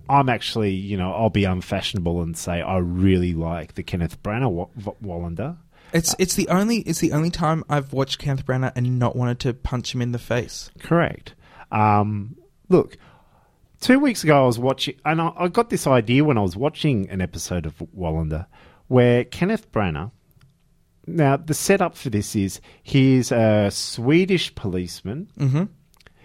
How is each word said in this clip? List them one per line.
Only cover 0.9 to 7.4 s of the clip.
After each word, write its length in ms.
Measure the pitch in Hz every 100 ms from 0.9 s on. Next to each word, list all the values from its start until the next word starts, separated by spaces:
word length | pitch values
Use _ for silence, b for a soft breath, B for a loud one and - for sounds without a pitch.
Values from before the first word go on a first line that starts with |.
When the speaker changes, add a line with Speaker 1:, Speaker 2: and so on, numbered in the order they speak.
| 101
Speaker 1:
know, 160 | 92
I'll 180 | 92 110
be 140 | 104
unfashionable 760 | 95 92 - 95 - 104 85 87
and 140 | 82 80
say 240 | - 85
I 160 | - 92
really 540 | 87 90 95 92 87
like 420 | 82 82 85 76
the 80 | -
Kenneth 400 | 85 92 82 -
Branagh 280 | 101 113 131
Wa-, 180 | 85 95 120
V-, 140 | 101 -
Wallander. 540 | 101 85 85 85 131 170 _ B B
Speaker 2:
It's, 220 | 165 165 -
it's 180 | 185 -
the 120 | 175
only, 300 | 175 214 233
it's 220 | - 160
the 120 | 160
only 160 | 147 170
time 340 | 170